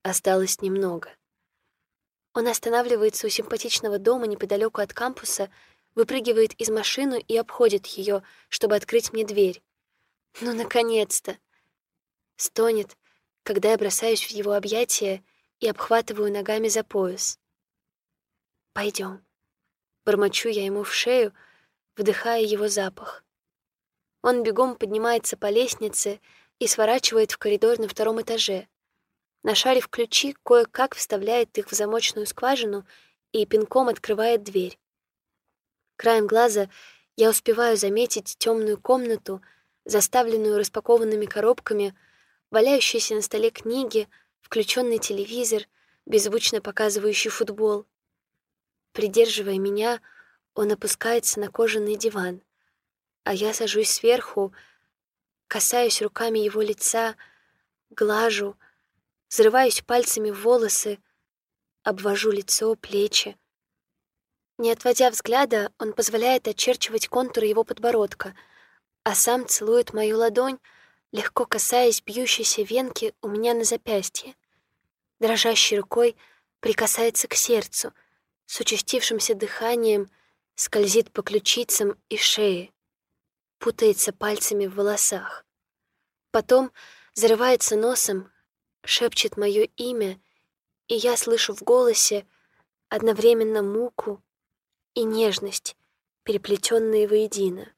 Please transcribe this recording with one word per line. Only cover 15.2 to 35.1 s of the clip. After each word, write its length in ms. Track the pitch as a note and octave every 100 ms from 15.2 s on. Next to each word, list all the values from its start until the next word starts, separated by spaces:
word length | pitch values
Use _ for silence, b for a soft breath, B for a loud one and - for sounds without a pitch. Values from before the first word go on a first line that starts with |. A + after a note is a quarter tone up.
| _ _ _ _
и 80 | A3+
обхватываю 640 | G3+ - A3+ A3+ G#3 G#3
ногами 360 | G3+ G3 G#3+ A3
за 160 | A3
пояс. 560 | G#3+ G3+ F#3 F#3+ - - _ _ _ _ _ _ _ _ _ _ _ _ _
«Пойдем», — 520 | - G3+ G3+ F#3+ F#3+ _ _ _ _ _ _ _ _ -
бормочу 440 | G3+ G3+ - A#3
я 160 | G#3 G3
ему 180 | G3+
в 100 | G3+
шею, 400 | - A#3+ B3+ G#3+ b b b b b _ -
вдыхая 460 | G#3 G3 A#3 A#3
его 260 | A3 G#3 G#3
запах. 560 | G#3 F#3+ F#3+ - - _ _ _ _ _ _ _ _ _ _
Он 220 | A#3+ B3
бегом 320 | A3 G#3 B3+ A#3
поднимается 600 | G#3 G#3+ A#3 A#3 - A3
по 120 | G#3
лестнице 680 | G#3+ B3 - G#3+ - G3+ G3+ b b b _
и 80 | A3+
сворачивает 640 | - G#3+ B3+ - A3+ G#3+
в 60 | -
коридор 420 | G#3+ G3+ A3 A#3
на 80 | G#3+
втором 340 | - G#3+ A3+
этаже. 460 | A3 A3+ - F#3+ - _ _ _ _ _ _ _
Нашарив 440 | G#3+ G#3+ C4 B3+ -
ключи, 480 | - A#3 - C#4 C#4+
кое-как 520 | - A#3+ A3+ - C4+ -
вставляет 640 | - G#3 G3+ A#3+ A3+ -
их 120 | G3+
в 60 | G3+
замочную 520 | G#3 A3+ - A3 G#3
скважину 580 | - B3 C4+ A3+ G3+ F#3+ b b b _
и 140 | A3+ G#3
пинком 420 | G#3+ G#3+ B3+ B3+
открывает 560 | - - G#3 A3+ A#3
дверь. 340 | G3+ G3 F3+ - _ _ _